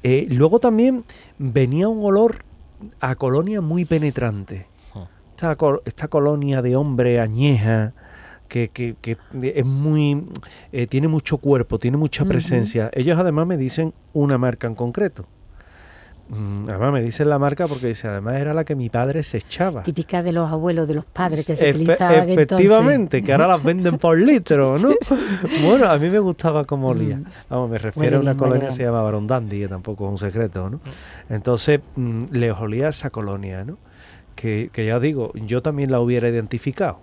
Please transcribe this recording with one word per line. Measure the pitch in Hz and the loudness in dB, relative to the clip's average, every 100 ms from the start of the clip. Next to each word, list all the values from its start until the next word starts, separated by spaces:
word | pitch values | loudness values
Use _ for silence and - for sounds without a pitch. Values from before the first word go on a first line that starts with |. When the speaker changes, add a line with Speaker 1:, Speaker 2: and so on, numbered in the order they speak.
Speaker 1:
Eh, | 127 131 - | 2 2 2
luego | 127 156 233 | 2 4 4
también | 240 220 254 254 - - - - | 4 4 2 2 -8 -20 -20 -8
venía | 135 117 127 147 202 | -2 0 2 2 0
un | 220 | 0
olor | 208 196 226 - - - - - 208 - | 2 4 4 0 -14 -20 -20 -20 -20 -6
a | 131 127 | -4 -2
colonia | 131 135 180 214 | 0 0 0 -2
muy | 160 170 160 | -2 -2 0
penetrante. | 165 151 131 120 104 95 98 - _ - | 0 0 -2 -4 -4 -8 -12 -14 _ -20
Speaker 2:
Huh. | 107 87 _ _ | -18 -18 _ _
Speaker 1:
Esta | - 170 147 | -6 -4 0
col-, | 156 143 - | 0 0 -6
esta | - 151 | -10 -4
colonia | 156 143 147 143 135 | 0 0 0 -2 -2
de | 123 127 | 0 0
hombre | 147 127 123 120 | 0 0 2 2
añeja, | 113 110 143 127 107 113 110 - - - - - - | 0 2 2 4 2 2 0 -6 -20 -20 -20 -20 -8
que, | 120 113 | -4 -4
que, | - 120 110 | -6 -8 -8
que | 113 113 - 135 127 - | -8 -8 -8 -6 -4 -2
es | 127 | 0
muy, | 135 151 151 147 143 180 - - - - | 0 0 2 2 0 -4 -16 -18 -20 -10
eh, | 135 120 | -6 -2
tiene | 131 156 | 0 0
mucho | 156 - 143 | 0 -2 -2
cuerpo, | 139 135 113 110 | 2 2 2 -2
tiene | 120 143 | 0 0
mucha | 151 - | -2 -2
Speaker 3:
Ujú. | 190 | 0
Speaker 1:
presencia. | 185 - - 101 117 110 | 0 0 -2 0 -2 -4
Ellos | - 131 165 | -2 0 2
además | 180 151 170 | 2 0 0
me | 170 | -2
dicen | 131 139 160 - _ | -2 -2 -4 -6 _
una | 156 143 131 | 0 2 2
marca | 127 117 120 | 0 -2 -6
en | 110 | -4
concreto. | 120 120 196 - 98 _ - - - - - - - - - | -6 -2 -4 -4 -18 _ -20 -20 -20 -20 -20 -20 -20 -20 -14
Mm, | 110 101 101 104 | -10 -8 -8 -6
además | 98 127 | -2 0
me | 139 | 0
dicen | 117 - 151 | -2 0 0
la | 143 | 2
marca | 143 143 170 | 0 -2 -4
porque | 135 123 | -2 -4
dice, | 110 110 | -4 -6
"Además | 101 107 135 | -6 -4 -4
era | 143 | -2
la | 156 | -4
que | 156 143 | -4 -4
mi | 117 | -2
padre | 120 127 156 | -2 0 -2
se | 139 110 | -4 -8
echaba". | - - 185 139 | -8 -4 -2 -2
Speaker 3:
Típica | 98 160 156 180 | -6 -6 -4 -4
de | 175 | -2
los | 170 160 | -2 -2
abuelos, | 160 170 165 151 | -2 0 0 0
de | |
los | 151 - | -2 -4
padres, | - 180 156 151 | -4 -2 -2 -4
que | 156 | 2
se | 147 | 2
Speaker 1:
Efe-, | 147 | 2
Speaker 3:
utilizaban | 165 175 180 160 175 | 2 2 6 6 6
entonces. | 180 | 2
Speaker 1:
efectivamente, | 147 185 196 220 240 285 185 131 | 4 4 6 6 6 2 2 -2
que | 110 | 2
ahora | 139 175 | 4 4
las | 175 | 4
venden | 143 180 175 156 | 2 2 0 2
por | 170 165 | 4 6
litro, | 233 269 175 147 135 139 | 6 4 4 4 4 4
¿no? | 247 | 4
Speaker 3:
<laughs> | 440 | 4
Sí, | - 269 | 2 -2
sí. | 233 190 175 320 156 | 0 -4 -2 2 4
Speaker 1:
Bueno, | 254 214 | 6 6
a | 147 | 4
mí | 165 | 2
me | 208 | 2
gustaba | 190 170 170 151 | 0 0 0 0
cómo | 139 139 131 | -2 -2 0
olía. | 127 156 135 | 0 -2 -4
Speaker 3:
Mm. | - - - | -10 -18 -8
Speaker 1:
Vamos, | 127 120 | -4 -4
me | 113 | -4
refiero | 107 151 147 | -6 -2 2
Speaker 3:
Huele | 147 | 2
Speaker 1:
a | |
una | 139 | 2
Speaker 3:
bien, | 135 | 0
Speaker 1:
colonia | 131 135 | 2 2
Speaker 3:
huele | 139 | -2
Speaker 1:
que | |
se | 127 | -4
Speaker 3:
bien. | 123 | -2
Speaker 1:
llama | 117 | 0
Barón | 107 107 107 | 0 -2 -2
Dandy, | 127 107 101 | -2 -2 -6
que | 101 | -6
tampoco | 92 90 101 98 | -8 -10 -6 -6
es | |
un | 98 | -4
secreto, | 98 101 110 92 92 | -4 -4 -4 -4 -8
¿no? | 135 | -8
Speaker 2:
Mm. | 135 - - - - | -12 -18 -20 -20 -8
Speaker 1:
Entonces, | 110 127 120 - 147 - - | -4 -2 0 2 0 0 -6
mm, | 123 113 127 | -4 -4 -4
les | 127 117 110 | -2 -2 -2
olía | 110 113 151 | -4 -2 -4
esa | 143 135 | -4 -8
colonia, | 113 104 98 98 92 107 | -8 -8 -8 -8 -10 -12
¿no? | 196 - - - - _ - | -14 -20 -20 -20 -20 _ -8
Que, | 113 107 117 | -4 -4 -4
que | - 110 | -4 -2
ya | 120 | 0
digo, | 139 143 113 107 | 0 -2 -6 -8
yo | 110 123 | -4 -2
también | 156 143 139 | -2 -4 0
la | 127 | 0
hubiera | 120 120 120 | 2 0 0
identificado. | 117 110 120 - - 180 - | -2 -4 -6 -6 -4 -4 -6